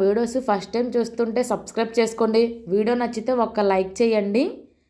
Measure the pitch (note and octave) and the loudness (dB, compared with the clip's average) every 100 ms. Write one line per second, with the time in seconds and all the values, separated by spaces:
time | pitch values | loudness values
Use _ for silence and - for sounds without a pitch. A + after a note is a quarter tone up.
0 | F#3+ G#3+ A#3 B3+ B3+ G3 - A#3 B3 A#3+ | 2 2 0 -2 0 -2 -2 -4 0 0
1 | A#3 - A#3 A#3+ B3 D4 - - A3+ A#3+ | -2 -2 -2 0 -2 -4 -4 -4 -2 0
2 | A3+ - A3 A3+ A#3 A#3 E3+ G3 G#3+ B3 | 0 0 2 2 2 -2 -2 0 2 0
3 | A#3 A3+ A3 B3+ A3+ A3 G3+ F#3+ F#3+ F#3+ | -2 -4 -2 0 0 2 2 2 0 0
4 | A#3 A3 G3+ G#3+ E4+ - - _ | 2 2 0 0 -2 -4 -20 _